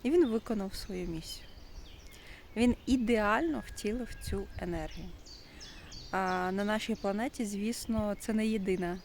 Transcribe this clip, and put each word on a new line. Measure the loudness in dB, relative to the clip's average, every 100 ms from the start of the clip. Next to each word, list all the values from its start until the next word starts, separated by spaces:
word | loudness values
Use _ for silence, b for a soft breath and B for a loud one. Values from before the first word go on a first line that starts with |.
І | 6
він | 6 6
виконав | 4 0 -2 -2
свою | -6 -4 -4 -2
місію. | -4 -6 -10 -12 -16 -14 -14 -12 -14 -16 B B B B 4
Він | 4 4 2
ідеально | 4 6 6 6 4 4 0 -4
втілив | -4 -2 -2 -4 -8
цю | -4 -4 -4 -6
енергію. | -4 -2 -4 -6 -10 -10 -14 -16 B B B B B -14 -4
А | 0 2 2 2
на | 0
нашій | 2 0 0
планеті, | 0 0 0 -2 -2
звісно, | -2 0 -2 -2 0 2 2 0
це | 0
не | 2 4
єдина | 2 2 2 2 -2